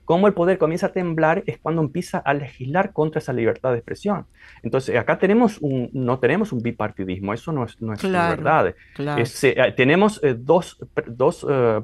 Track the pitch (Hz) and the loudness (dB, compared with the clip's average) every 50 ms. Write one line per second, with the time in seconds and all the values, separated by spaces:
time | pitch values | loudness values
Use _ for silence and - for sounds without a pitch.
0 | _ - 160 180 202 208 202 175 170 180 190 185 156 156 165 - 196 180 - 185 | _ 0 2 4 4 4 4 4 2 2 2 2 2 0 0 0 -2 -2 -2 -2
1 | 180 170 160 160 160 156 165 202 - - - - - 151 160 165 156 131 135 170 | -2 -2 0 2 2 2 2 0 -2 -6 -8 -6 -4 -2 -2 0 0 -2 -2 -6
2 | 180 - - 165 - 139 143 143 143 127 - - 127 131 147 185 196 202 - - | -6 -6 -6 -4 -2 -2 -2 -2 -4 -8 -12 -12 -8 -4 -2 -2 -2 -2 -2 -2
3 | 156 160 156 160 - - 131 120 113 110 - - - 131 123 117 - - - - | -2 -2 -2 -4 -4 -4 -2 0 0 0 0 0 -2 -2 -2 -2 -4 -8 -10 -6
4 | - 202 202 156 - _ _ _ - - - - - 117 - 135 131 - 98 120 | -4 -4 -4 -4 -6 _ _ _ -20 -20 -16 -12 -6 -4 -2 -2 -2 0 -2 0
5 | 107 - 165 - 190 185 208 233 247 208 220 - - 143 135 131 123 - - 139 | 0 0 0 0 2 2 4 4 4 2 0 -2 -4 -2 -2 -2 -4 -4 -4 -4
6 | 127 120 131 131 - 120 151 196 220 - 135 120 110 117 117 - 110 104 - - | -2 -2 0 2 2 2 2 2 0 -2 -4 -4 -4 -4 -4 -4 -4 -6 -4 -6
7 | 95 92 92 95 98 98 107 110 - 170 156 139 120 107 - - 113 110 110 104 | -6 -6 -6 -4 -4 -4 -6 -6 -6 -6 -4 -4 -4 -6 -8 -8 -8 -8 -6 -4
8 | - 190 185 180 170 170 160 147 156 139 160 147 107 87 - - - _ - - | -4 -2 0 0 0 0 -2 -2 0 2 2 4 2 0 -2 -6 -16 _ -10 -8
9 | 139 147 147 147 117 - - - - 131 120 127 127 123 - - 127 135 156 185 | -6 -4 -2 -2 -2 -2 -2 0 2 2 4 4 2 2 4 4 4 4 6 6
10 | 208 214 208 - - 139 123 117 123 143 165 185 175 - - - - - - - | 4 2 2 2 0 0 0 0 2 2 2 2 2 -2 -14 -18 -18 -12 -8 -8
11 | - - 120 120 131 160 175 - - 135 143 131 120 117 110 107 | -8 -6 -2 0 0 0 0 -2 -2 -2 0 2 2 2 2 0